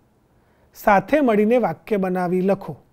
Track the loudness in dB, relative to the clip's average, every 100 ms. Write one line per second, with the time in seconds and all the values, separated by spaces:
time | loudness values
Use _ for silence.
0 | _ _ _ _ _ _ _ -4 2 2
1 | 2 0 2 2 2 2 0 -4 -6 -4
2 | -2 -2 -2 -2 0 -2 -6 -16 _